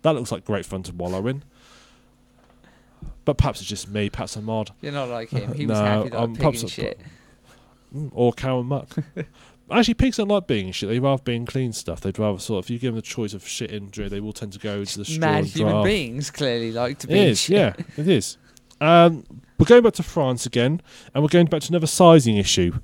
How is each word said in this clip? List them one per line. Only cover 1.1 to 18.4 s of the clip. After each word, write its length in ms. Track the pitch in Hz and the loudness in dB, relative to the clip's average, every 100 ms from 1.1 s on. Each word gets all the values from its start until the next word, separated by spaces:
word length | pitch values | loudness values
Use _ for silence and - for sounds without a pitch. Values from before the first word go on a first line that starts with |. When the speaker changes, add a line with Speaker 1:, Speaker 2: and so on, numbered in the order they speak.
| 95 110 | -4 -4
Speaker 1:
in." 180 | 135 - _ - - _ _ _ _ _ _ _ _ _ _ _ _ - - - | -6 -12 _ -20 -20 _ _ _ _ _ _ _ _ _ _ _ _ -18 -4 -4
But 100 | 143 | 0
perhaps 240 | - - | -2 -4
it's 80 | 95 | -10
just 200 | 104 - | -12 -6
me, 180 | 104 101 | -4 -4
perhaps 260 | - 92 107 | -4 -10 -10
I'm 120 | 107 | -6
odd. 220 | 110 104 - | -6 -6 -10
Speaker 2:
You're 120 | 147 | -10
not 160 | 143 127 | -8 -8
like 180 | 120 117 | -8 -6
him. 240 | 127 113 | -6 -6
He 140 | 131 143 | -4 -2
was 120 | 107 | 0
Speaker 1:
No, 60 | |
Speaker 2:
happy 240 | 104 104 113 | 2 0 -2
that 100 | 113 | -4
I 40 | |
Speaker 1:
I'm 100 | 117 | -4
Speaker 2:
pig 80 | 117 | 0
Speaker 1:
perhaps 200 | 151 - | -2 -2
Speaker 2:
in 40 | 95 | -10
Speaker 1:
a 40 | |
Speaker 2:
shit. 300 | - 104 - - - _ _ _ - _ _ _ | -8 -10 -10 -20 -20 _ _ _ -20 _ _ _
Speaker 1:
Mm, 160 | 139 151 | -12 -10
or 180 | - 123 | 0 0
cow 280 | - 131 127 | 0 -4 -4
and 80 | 123 | -4
muck. 200 | 139 - - - | -6 -6 -10 -10
<laughs> 560 | - 151 _ - _ - | -12 -14 _ -20 _ -2
Actually, 240 | 214 240 | 0 2
pigs 220 | 220 262 - | 2 0 0
don't 100 | 202 | 0
like 200 | 208 180 | -2 0
being 180 | 113 92 | -2 -2
in 40 | |
shit. 160 | - 98 | -6 -4
They 100 | 120 | -2
rather 240 | 135 135 | 0 -2
being 240 | - 117 120 | -2 -6 -4
clean 260 | 135 127 | -4 -4
stuff. 280 | 110 - 80 | -6 -10 -6
They'd 180 | 98 95 | -6 -2
rather 200 | 107 95 | -2 -2
sort 180 | - 104 | -4 -6
of, 80 | - | -6
if 40 | |
you 80 | 120 | -6
give 80 | 127 | -4
them 40 | 113 | -6
the 60 | |
choice 320 | - - 104 | -8 -8 -8
of 120 | 98 - | -8 -12
shit 240 | - 110 | -10 -8
and 180 | 104 98 | -10 -12
drink, 180 | 104 101 | -10 -8
they 80 | 101 | -6
will 140 | 107 | -8
tend 200 | 104 107 | -10 -14
to 40 | 95 | -10
go 260 | 110 101 | -8 -6
to 140 | 101 101 | -8 -10
the 60 | |
straw 160 | 101 160 | -8 0
Speaker 2:
Mad 180 | 160 151 | 2 2
Speaker 1:
and 60 | 147 | 0
Speaker 2:
human 260 | - 107 | -2 0
Speaker 1:
draft. 100 | 104 | 2
Speaker 2:
beings 460 | 107 208 123 123 143 | 2 0 -2 -8 -10
clearly 400 | - 139 117 113 | -4 -2 -2 -4
like 260 | 113 127 143 | -4 -4 -6
to 60 | 139 | 0
Speaker 1:
It 40 | |
Speaker 2:
be 60 | 180 | 4
in 80 | 180 | 4
Speaker 1:
is, 120 | 104 | 2
Speaker 2:
shit. 160 | - 202 | 2 2
Speaker 1:
yeah, 180 | 131 - - - | 2 -2 -12 -4
it 120 | 156 | 2
is. 280 | 147 - - | 2 0 -12